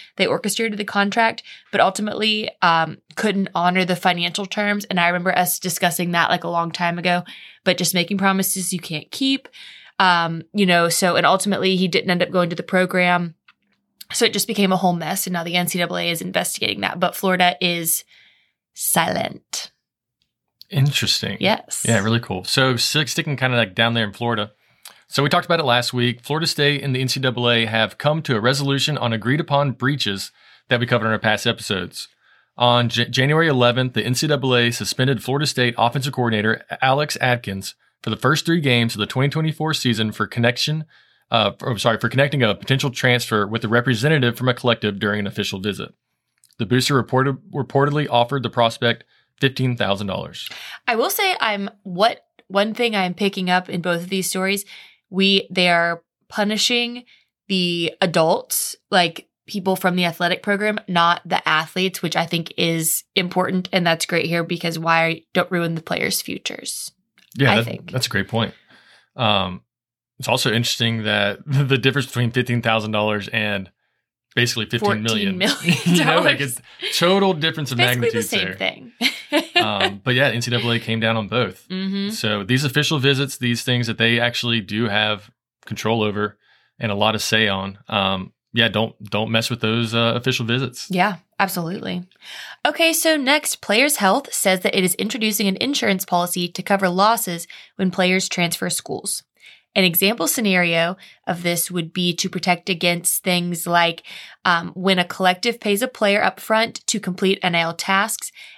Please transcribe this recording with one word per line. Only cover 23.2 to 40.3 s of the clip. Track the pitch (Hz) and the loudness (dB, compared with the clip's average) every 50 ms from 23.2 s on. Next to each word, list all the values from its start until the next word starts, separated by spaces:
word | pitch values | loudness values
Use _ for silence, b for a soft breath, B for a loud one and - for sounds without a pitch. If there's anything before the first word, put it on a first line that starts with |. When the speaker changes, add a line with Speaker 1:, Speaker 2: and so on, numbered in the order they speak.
| 160 156 143 127 | -4 -4 -2 -2
Speaker 2:
kinda, | 131 127 123 120 | 0 0 2 2
like, | 113 98 90 | 0 0 2
down | - 113 117 117 | 2 2 2 2
there | 117 110 | 0 -2
in | 101 98 | -2 -4
Florida. | - 120 120 117 107 104 104 - _ B B B B B B B B B B | -4 -2 -2 0 -2 -2 -4 -8 _ B B B B B B B B B B
So | - - 139 | -2 0 2
we | 147 | 2
talked | - 175 175 | 2 2 0
about | - 170 165 | 2 0 0
it | 156 | 2
last | 131 120 123 120 - - | 2 2 2 0 0 0
week. | 123 120 123 117 120 | 0 0 0 0 -2
Florida | - - 143 160 165 | -4 -4 -4 -2 -2
State | - - - 147 143 147 139 - | -2 0 0 2 2 2 0 -2
and | 139 127 | -2 -2
the | 127 | -2
N | 131 127 | -2 -2
C | - 139 | -2 0
double | 135 131 117 123 120 120 | 0 -2 0 0 2 2
A | 120 117 113 | 4 2 2
have | 110 110 110 110 104 - - | 2 2 2 0 0 0 -2
come | - 147 151 160 156 | 0 0 0 0 0
to | - 127 | -2 0
a | 107 | 0
resolution | 104 123 139 139 143 139 139 139 - - 147 123 | 2 2 0 0 0 -2 0 0 0 -2 -2 -2
on | 120 120 113 | -2 -2 -2
agreed | 113 98 117 135 156 | -2 0 0 0 0
upon | 160 - 143 143 143 139 | 0 0 0 0 2 0
breaches | 120 - 120 131 147 131 - 107 98 98 - - b b b b b b b b | -2 -2 -2 -2 0 0 -2 -4 -4 -4 -6 -10 b b b b b b b b
that | 127 120 | 0 0
we | 123 | 2
covered | 120 123 120 110 113 | 2 0 2 2 0
in | |
our | 110 104 | 0 0
past | - 110 107 101 - 120 | 2 2 2 2 2 0
episodes. | 113 - - - 104 95 90 - - - - - b b b b b b b b b | -2 -2 -2 -4 -4 -4 -4 -6 -10 -12 -16 -16 b b b b b b b b b
On | b 120 123 120 120 120 117 | b 2 4 4 4 2 2
J-, | 117 113 120 120 | 0 0 -2 0
January | 123 131 131 139 151 160 165 160 | 0 0 2 2 4 4 4 2
eleventh, | 139 127 120 120 120 127 127 127 - | 4 4 4 4 4 2 0 -2 0
the | 113 107 | -2 -2
N | 110 127 | 0 0
C | - 160 151 | -2 0 0
double | 147 139 127 131 127 | 0 0 0 2 2
A | 120 120 120 | 2 2 2
suspended | 120 - 104 - - - 127 135 139 107 - | 0 -2 -4 -4 -2 0 0 0 0 -2 -2
Florida | - 131 147 151 139 | -2 -2 -2 -2 -2
State | - - 127 120 113 | 0 0 0 0 2
offensive | - 113 117 - 147 127 143 131 | 2 2 2 2 0 -4 -4 -2
coordinator | - 123 117 113 104 104 110 113 - - - - - - | -2 0 0 0 0 2 0 0 -2 -4 -10 -6 0 2
Alex | 131 131 143 151 147 - - | 2 2 2 0 -2 -4 -2
Atkins | - 127 123 120 120 104 98 95 95 - - _ _ _ _ _ - | 0 0 0 0 -2 -6 -8 -8 -8 -12 -14 _ _ _ _ _ -6
for | - | -6
the | 107 101 | -4 0
first | - 127 156 151 - | 2 2 2 2 2
three | - 165 175 | 0 0 2
games | 147 135 123 120 117 113 - | 2 2 4 4 2 2 0
of | 101 | -2
the | 104 - | -4 -4
twenty | - 127 135 143 | -2 0 0 0
twenty-four | - 160 160 156 151 - 156 156 151 | 0 -2 -2 -2 -4 -2 -4 -4 -2
season | - - 127 117 107 110 107 | 0 0 0 2 2 0 -2
for | 104 - 107 | -2 -4 -4
connection | - | -4